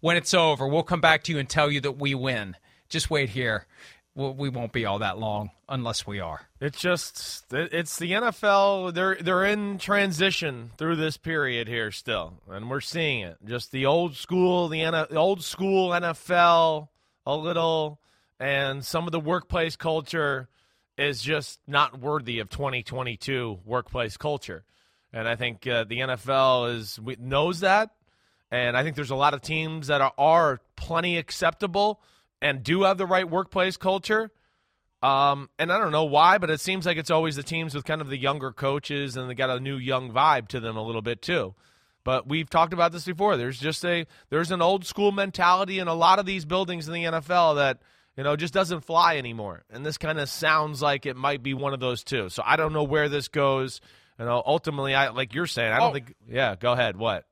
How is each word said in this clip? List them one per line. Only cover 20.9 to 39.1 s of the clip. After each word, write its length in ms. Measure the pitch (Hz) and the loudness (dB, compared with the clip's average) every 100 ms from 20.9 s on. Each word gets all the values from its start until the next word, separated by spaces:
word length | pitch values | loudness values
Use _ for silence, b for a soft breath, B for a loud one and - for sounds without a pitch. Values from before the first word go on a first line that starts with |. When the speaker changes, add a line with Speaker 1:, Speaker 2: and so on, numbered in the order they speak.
| - | -4
Speaker 2:
is 260 | 143 123 | -2 -2
just 380 | 120 151 131 - - | -4 -4 -4 -16 -2
not 340 | 143 147 135 | 2 2 0
worthy 380 | 131 151 120 117 | -4 -4 -4 -6
of 120 | 101 | -6
twenty 340 | - 139 127 | -6 -4 -4
twenty-two 800 | 113 123 123 113 - 131 120 95 98 | -8 -8 -8 -8 -4 -4 -4 -8 -6
workplace 500 | 123 117 127 113 - | -6 -4 -6 -6 -4
culture. 460 | 151 147 - 82 _ _ _ _ _ | -6 -6 -8 -14 _ _ _ _ _
And 160 | 117 113 | -8 -4
I 80 | 117 | -2
think, 300 | 123 110 131 | -4 -6 -2
uh, 200 | 120 110 | -2 -2
the 160 | 117 | -4
N 100 | 131 | -4
F 180 | 123 123 | -4 0
L 360 | 135 131 127 120 | 2 4 4 0
is, 320 | 117 104 - | -4 -8 -12
we, 160 | 110 123 | -12 -12
knows 420 | 123 139 160 175 | -2 0 0 0
that, 340 | 190 196 214 _ _ _ _ _ _ | 4 4 2 _ _ _ _ _ _
and 260 | 123 123 123 | -2 0 0
I 60 | |
think 120 | 151 139 | 0 -4
there's 140 | 139 | -4
a 60 | 135 | 2
lot 180 | 143 | 2
of 80 | 143 | 2
teams 460 | - 156 160 160 139 | -4 -4 -4 -8 -2
that 140 | 143 | 2
are, 120 | 135 - | 2 4
are 420 | 143 165 156 127 _ - | 4 6 4 0 _ -14
plenty 420 | - 165 175 170 | -4 -2 0 -2
acceptable 840 | 147 - 175 165 196 180 208 208 b b b _ | -4 0 0 2 -2 2 2 0 b b b _
and 200 | 147 135 | -2 -2
do 200 | 107 175 | 0 4
have 140 | 190 190 | 4 4
the 80 | 185 | 2
right 240 | 185 185 | 2 2
workplace 480 | 165 185 196 185 - | -2 -2 0 0 0
culture. 520 | 185 190 - 214 220 _ _ _ _ _ _ _ | -2 -2 0 0 0 _ _ _ _ _ _ _
Um, 480 | 131 139 143 139 139 - | 2 4 4 2 -4 -4
and 140 | 165 | 0
I 60 | 190 | 2
don't 160 | 202 | 2
know 100 | 151 | 2
why, 360 | 156 143 165 196 | 2 6 8 6
but 100 | 180 | 2
it 100 | 151 | -2
seems 260 | - 190 175 | -2 -4 -2
like 120 | 160 | -2
it's 140 | 156 | 2
always 260 | 160 160 143 | 2 2 -4
the 60 | |
teams 300 | 135 165 160 | -6 -6 -6
with 120 | 139 - | -8 -4
kind 160 | 156 | -6
of 80 | 143 | -4
the 80 | 135 | -4
younger 340 | 131 147 135 | -2 -2 -6
coaches 640 | 113 139 143 - 143 139 | -4 -2 -2 -4 -4 -4